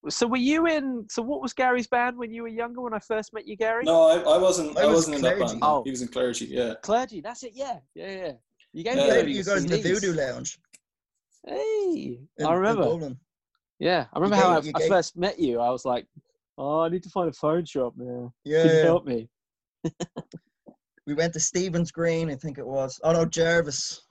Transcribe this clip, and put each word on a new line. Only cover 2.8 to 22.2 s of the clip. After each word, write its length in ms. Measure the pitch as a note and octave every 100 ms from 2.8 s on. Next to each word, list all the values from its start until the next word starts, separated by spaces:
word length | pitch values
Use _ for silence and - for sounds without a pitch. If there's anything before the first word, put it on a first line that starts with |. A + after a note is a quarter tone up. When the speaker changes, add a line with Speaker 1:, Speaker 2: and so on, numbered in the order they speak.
Speaker 1:
when 120 | B3 A3
I 40 |
first 340 | - A3 G#3+
met 140 | A3 G3+
you, 80 | G#3
Gary? 280 | A3 A3+ D#3+
Speaker 2:
No, 160 | E3 D#3+
I, 80 | E3+ D3+ E3
I 20 |
wasn't, 360 | F#3 F3+ D3+ D3
Speaker 3:
I 40 |
Speaker 2:
I 40 | D3+
Speaker 3:
was 80 | E3 D#3+
Speaker 2:
wasn't 100 | D3
in 40 |
that 160 | B2+ -
Speaker 3:
Clergy. 140 | A#2+
Speaker 2:
band. 60 | A2
Speaker 1:
Oh. 200 | D3 D3
Speaker 2:
He 80 | B2+
was 100 | B2+
in 60 | A#2+
Clergy, 380 | B2+ B2+ A#2 -
yeah. 280 | C3+ A#2+ A2+
Speaker 1:
Clergy, 400 | - A3+ B3+ G#3
that's 220 | F3 A#3+
it, 80 | B3
yeah. 260 | A3 C#4 G3 C3
Yeah, 160 | D#3+ F3+
yeah. 220 | F#3+ F3 B2 _ _ _
You 100 | D3+
gave 120 | E3+ C4
Speaker 2:
Yeah. 80 |
Speaker 1:
me 0 |
Speaker 3:
I 20 | C#4
Speaker 1:
a 40 |
Speaker 3:
played 160 | - D4+
Speaker 1:
load 60 | A#3+
Speaker 3:
you 40 |
Speaker 1:
of 40 | F#3
Speaker 3:
guys 180 | G3
in 60 | F3
the 80 | E3+
Speaker 1:
C 60 |
Ds. 160 | F3 G3+
Speaker 3:
Voodoo 140 | G3 D#3+
Lounge. 400 | C3+ A#2+ C3 - _ _ _ _ _ _ _ _ -
Speaker 1:
Hey, 760 | - A4 G#4+ G4 E4+ C#3 A#2+ C#3 -
Speaker 3:
In, 60 | D3+
Speaker 1:
I 80 |
Speaker 3:
in 60 | E3+
Speaker 1:
remember. 240 | G3 A3+ C3+
Speaker 3:
Dublin. 340 | E3+ D3 C3 _ _ _ _ _ _
Speaker 1:
Yeah, 260 | D3+ F3+ B2+
I 60 | -
Speaker 3:
You 40 |
Speaker 1:
remember 120 | F#3+ G3+
how 180 | F#3+ E3+
Speaker 3:
gave, 80 |
Speaker 1:
I, 40 | D3
Speaker 3:
you 40 | D3+
Speaker 1:
I 40 |
Speaker 3:
gave 100 | D#3+
Speaker 1:
first 280 | F#3+ E3 E3+
met 220 | F#3 -
you. 200 | D3+ A#2
I 100 | A#2+
was 140 | B2+ C3
like, 200 | B2 - - _ _ _ -
"Oh, 260 | C#3 D#3
I 80 | E3
need 120 | F3
to 80 | F3
find 180 | G3 E3+
a 40 |
phone 320 | C#3 D3+ E3 D#3+
shop 280 | C#3 B2 A#2+
now. 340 | B2 B2 B2 _
Speaker 3:
Yeah, 180 | C#3+ D#3
Speaker 1:
Can 80 | E3
you 60 | D#3+
Speaker 3:
yeah. 60 |
Speaker 1:
help 220 | E3 E3+ E3
me?" 240 | A#2+ A#2 _ _ _ _ _
<laughs> 80 | E3+ _ F3+ - - - _ _ - _ _ _ -
Speaker 3:
We 80 | D3
went 180 | E3+
to 60 | D#3+
Stephen's 520 | D#3 F3+ F#3+ E3+ E3+
Green, 380 | - E3 E3